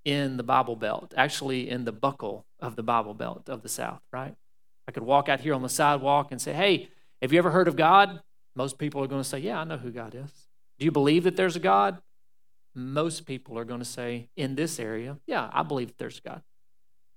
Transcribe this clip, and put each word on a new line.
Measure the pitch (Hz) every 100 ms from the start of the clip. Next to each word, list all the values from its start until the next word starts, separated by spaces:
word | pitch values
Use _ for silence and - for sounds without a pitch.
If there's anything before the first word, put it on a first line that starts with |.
in | 147 143 135 127
the |
Bible | 120 131 127 113
Belt, | 107 - - -
actually | 139 - 139 127 123
in | 123 117
the |
buckle | 107 139 - 107 107 - -
of | 123 110
the |
Bible | 113 117 104
Belt | 107 117 - -
of | 131
the | 110
South, | - 117 - -
right? | 127 135 - - - - - -
I |
could | -
walk | 117 143 139
out | 131
here | 143
on | 135
the | 127
sidewalk | - 147 143 143 143 139
and | 127
say, | -
"Hey, | 160 202 170 - - - -
have | 131
you | 165
ever | 170
heard | 170 175
of | 143
God?" | 160 196 196 175 - - - -
Most | 131 -
people | 151 139
are | 131
gonna | 139
say, | 135 135
"Yeah, | 185 185
I |
know | 160 131
who | 123
God | 117 113
is." | 123 143 - - - - -
"Do | 156
you |
believe | 143 139 165
that | 180 180
there's | 185 170
a |
God?" | 185 196 202 180 - - - - - - - 127
Most | 127 143 165 156 165
people | 131 - 117
are | 117
gonna | 120
say | 117 - 120 120 120 -
in | 135 135
this | 160 143
area, | 113 110 123 147 -
"Yeah, | 233 -
I | 139
believe | 160 139 117
that | -
there's | 123 -
a |
God." | - 143 - - - - - - -